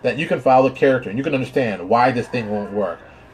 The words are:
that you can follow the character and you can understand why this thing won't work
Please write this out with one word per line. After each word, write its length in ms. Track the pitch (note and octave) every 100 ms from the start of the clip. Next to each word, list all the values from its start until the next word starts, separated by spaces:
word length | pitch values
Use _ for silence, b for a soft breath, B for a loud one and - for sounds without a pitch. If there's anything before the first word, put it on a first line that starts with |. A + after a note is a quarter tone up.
that 160 | C3 A#2
you 100 | E3
can 120 | E3+
follow 300 | C#3 C3 C3+
the 60 | C3
character 340 | C#3 C3 A2+
and 80 | G#2+
you 60 |
can 100 | C#3+
understand 540 | C3+ B2+ D3 A#2+ F#2+ F2
why 240 | A#2 B2+
this 160 | A#2+ A2+
thing 220 | B2 G#2+
won't 220 | G#2 G2+
work 280 | G2+ F#2+ E2 - B B